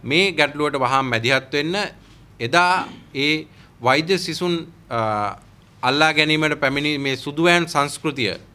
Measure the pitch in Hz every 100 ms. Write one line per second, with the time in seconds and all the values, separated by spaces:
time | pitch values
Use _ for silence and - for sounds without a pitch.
0 | 120 151 196 160 147 143 147 143 127 135
1 | 131 117 113 131 135 147 151 196 202 -
2 | - - - - 117 165 180 185 - -
3 | - 139 143 156 156 - - - 120 135
4 | 165 190 175 156 180 170 160 - - 117
5 | 110 104 104 98 - - - - 127 143
6 | 156 151 151 156 156 147 143 139 147 147
7 | 139 131 - 147 170 175 165 156 143 -
8 | 160 135 107 82 -